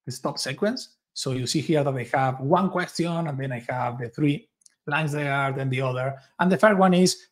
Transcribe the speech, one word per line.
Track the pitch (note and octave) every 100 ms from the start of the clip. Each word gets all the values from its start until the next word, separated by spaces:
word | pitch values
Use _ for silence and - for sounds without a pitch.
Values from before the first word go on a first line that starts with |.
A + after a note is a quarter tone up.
| -
the |
stop | - D3 -
sequence. | C3 C#3 G3+ C4 - _ _
So | - C3+
you | B2+ A#2+
see | D#3+
here | C3 D3+
that | C#3
I | C3 A#2
have | C#3+ C3 C3
one | C3+ F3+ F#3+
question, | F3+ E3+ - E3 E3+ D#3+
and | C3+
then | C3+
I | A#2+ -
have | B2+ B2 B2
the | A#2+
three | - D3 C#3+ - _ _ _ -
lines | D3+ D3+
there, | D3 C#3+ C#3 C#3
then | C3+ C3+
the | B2+
other. | C3 B2+ C3 C3+ _ -
And | F3+
the | F#3+
first | A3 F#3+
one | F#3+
is, | F3+ F3+ - -